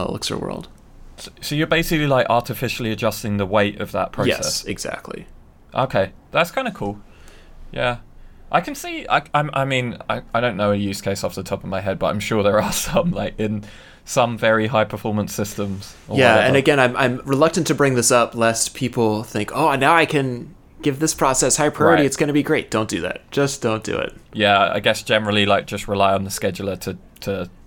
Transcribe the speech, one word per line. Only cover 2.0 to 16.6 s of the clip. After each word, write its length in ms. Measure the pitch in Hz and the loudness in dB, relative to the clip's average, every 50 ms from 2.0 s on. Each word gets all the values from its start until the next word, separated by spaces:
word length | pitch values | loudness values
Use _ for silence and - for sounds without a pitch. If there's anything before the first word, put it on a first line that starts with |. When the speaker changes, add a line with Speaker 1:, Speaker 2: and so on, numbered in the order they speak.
| 151 | 2
Speaker 2:
like, 200 | 143 135 123 117 - | 4 4 4 4 4
artificially 640 | 113 120 - - 120 - 131 113 - - 120 110 | 4 2 2 0 -4 -4 -4 -4 -4 -4 -4 -4
adjusting 460 | 110 104 120 110 - - - 104 101 | -2 0 0 -2 -2 -2 -4 -2 -2
the 80 | 101 98 | 0 0
weight 340 | 92 107 107 101 101 - - | 2 2 2 2 2 0 -4
of 100 | 104 - | -6 -4
that 200 | - 95 92 - | -2 -2 -2 -2
process? 260 | - - 101 - - | -2 0 2 2 2
Speaker 1:
Yes, 280 | - - - - - - | 0 -2 -4 -4 -4 -6
exactly. 600 | 123 95 - - - - - - - - - - - - - - - - - - - - | -6 -8 -6 -6 -8 -8 -10 -10 -12 -14 -14 -14 -18 -20 -20 -20 -20 -20 -20 -18 -6 -4
Speaker 2:
Okay, 380 | 113 131 - - 101 92 90 - - - - | -2 -2 0 2 0 0 0 -4 -12 -10 -4
that's 180 | - 151 170 170 | 0 0 0 0
kinda 220 | - 269 262 233 | -2 -4 -4 -4
cool. 280 | - - 107 101 104 104 - - - - - - - - - - - - - - | -4 -6 -6 -8 -8 -10 -14 -20 -20 -20 -20 -20 -20 -20 -20 -20 -20 -18 -16 -10
Yeah. 260 | - 127 127 123 120 - - - - - - - - - - - - | -4 -2 -2 -2 -2 -4 -8 -16 -20 -20 -20 -20 -20 -20 -4 -2 0
I 80 | 165 | 0
can 120 | 180 294 277 | 0 -2 -8
see, 300 | - - 349 339 311 247 - | -10 -10 -8 -8 -8 -2 0
I, 120 | 127 156 - - - | 0 0 0 0 0
I'm, 160 | 147 151 151 - | 0 0 0 0
I 100 | 135 135 | -2 0
mean, 320 | 139 131 127 123 120 104 - - - | 0 0 0 -2 -2 -6 -8 -6 -6
I, 120 | 117 117 - - - | -6 -6 -4 -4 -2
I 60 | 117 | 0
don't 160 | 120 123 95 | 0 0 0
know 140 | 98 104 104 | 2 2 2
a 40 | 101 | 2
use 260 | 101 104 98 98 - | 2 0 -2 -4 -4
case 220 | - 95 98 - - | -4 -4 -4 -2 -4
off 120 | 90 - | -4 -4
the 80 | 98 92 | -6 -6
top 200 | - 98 - - | -6 -6 -6 -6
of 60 | 92 | -6
my 120 | 98 95 | -6 -4
head, 180 | 98 98 95 - | -2 -4 -2 -2
but 80 | - | 0
I'm 120 | 78 98 107 | -2 -2 -2
sure 240 | - - 117 107 98 | -2 0 2 2 4
there 160 | 101 98 107 | 4 4 4
are 100 | 98 - | 2 2
<laughs> 0 | |
some, 400 | - - - - - 117 85 87 | -2 -2 -2 0 0 2 2 2
like, 260 | - 101 104 92 - - | 0 -2 -4 -4 -4 -4
in 240 | 110 104 107 104 104 - - - - - - - - | -4 -2 -4 -4 -8 -10 -16 -20 -20 -20 -20 -20 -10
some 340 | - - 135 120 120 117 | -2 2 2 2 2 2
very 300 | 107 120 113 110 110 110 | 0 2 4 4 4 2
high 160 | 107 - 110 107 | 2 2 2 2
performance 480 | 107 110 101 - 110 104 107 101 - - | 0 -2 -6 -4 -2 -2 -2 -2 -2 -4
systems 640 | - 104 - - 107 101 98 95 98 - - - - - | -6 -6 -4 -4 -6 -6 -4 -6 -8 -12 -14 -18 -18 -10
or 100 | 104 104 | -6 -2
Speaker 1:
Yeah, 140 | 135 127 120 110 | 0 2 4 4
Speaker 2:
whatever. 120 | 110 104 | 4 4
Speaker 1:
and 80 | 131 135 | 4 2
again, 220 | 139 | 2